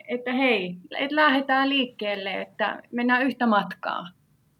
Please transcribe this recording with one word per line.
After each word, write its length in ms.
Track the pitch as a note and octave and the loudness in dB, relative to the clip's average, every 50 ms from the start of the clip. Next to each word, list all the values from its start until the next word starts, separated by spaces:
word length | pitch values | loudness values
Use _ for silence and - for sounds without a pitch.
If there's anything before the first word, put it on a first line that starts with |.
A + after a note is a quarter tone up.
| - | -8
että 260 | - A#3+ A#3+ B3 B3+ B3+ | -6 -6 -4 -4 -2 0
hei, 440 | B3+ C4+ B3+ A#3 G3+ F3+ F3+ F3+ F3+ - - - - | 2 2 2 2 2 0 -4 -8 -12 -14 -10 -6 -4
et 120 | C4+ C#4 | -4 -2
lähdetään 580 | D4 D4+ D4+ D4+ C4+ C#4 C4+ C4+ C4 C4+ C#4 C#4 | 2 4 4 4 4 2 2 2 2 2 2 2
liikkeelle, 720 | C#4 C#4 B3+ B3+ - - G#3+ G#3 G3+ G3 G3 G3 F#3 G3 | 2 0 0 -2 -4 -6 -4 -4 -4 -4 -6 -6 -6 -6
että 420 | G3 - _ - G#3+ G3+ - - - _ | -8 -10 _ -4 -2 -2 -2 -6 -12 _
mennään 340 | - A#3+ A#3+ B3 B3 B3 C4 | -4 -2 2 2 2 2 2
yhtä 220 | C4+ A#3 - B3 | 0 0 0 2
matkaa. 600 | A#3 G#3 G3+ F3+ F#3 - - - - - - F3+ - - _ _ _ _ _ _ _ _ | 4 4 2 2 0 -8 -8 -6 -6 -6 -6 -8 -12 -18 _ _ _ _ _ _ _ _